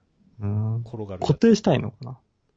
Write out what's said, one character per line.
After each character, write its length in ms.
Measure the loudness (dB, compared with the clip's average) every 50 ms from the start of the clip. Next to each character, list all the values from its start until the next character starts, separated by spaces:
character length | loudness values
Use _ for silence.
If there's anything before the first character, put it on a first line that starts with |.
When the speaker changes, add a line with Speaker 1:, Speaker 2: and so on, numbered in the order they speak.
| _ _ _ _ _ _ _ -8
Speaker 1:
う 60 | -6
ん。 300 | -4 -2 -2 -2 -2 -2 -4 -6
Speaker 2:
転 220 | -8 -10 -10 -10
が 120 | -10 -8
る。 40 | -4
Speaker 1:
固 140 | 0 0 2
定 200 | 4 6 6 4
し 40 | 4
た 140 | 4 2 0
い 60 | 0
の 100 | -2 -6
か 60 | -10 _ -14
な？ 80 | -14
Speaker 2:
あ 80 | -14 -16 _ _ _ _ _ _ _